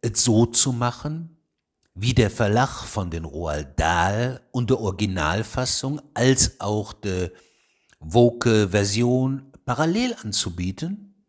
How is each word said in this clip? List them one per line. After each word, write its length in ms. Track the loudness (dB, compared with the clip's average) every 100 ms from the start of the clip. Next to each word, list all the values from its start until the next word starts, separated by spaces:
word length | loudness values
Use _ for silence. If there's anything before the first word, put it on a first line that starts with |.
es 220 | -4 0
so 220 | 4 4 4
zu 280 | 4 0
machen, 640 | 0 -2 -4 -8 -8 -10 _ _ _ _ _ _ -4
wie 180 | 0
der 160 | 4 2
Verlag 540 | 2 2 2 2 -2
von 260 | -8 -6 -4
den 160 | -6 -8
Roald 540 | -8 -6 -6 -6 -2
Dahl 640 | 0 2 2 0 -2 -6 _
und 180 | -6 0
der 100 | 0
Originalfassung 1200 | 0 -2 -2 0 0 0 -2 -4 -4 -4 -4 -6 -8
als 460 | 0 2 4 2 0
auch 340 | -4 -4 -4
der 380 | -8 -4 -2 -4 -6 _ _ _ _ _ _
woke 680 | 0 4 4 4 2 4 4
Version 840 | 2 0 0 0 2 0 -4 -8 -18 -6
parallel 500 | -2 0 0 -2 -4
anzubieten? 880 | -6 -4 -4 -4 -6 -4 -8 -8 -12 _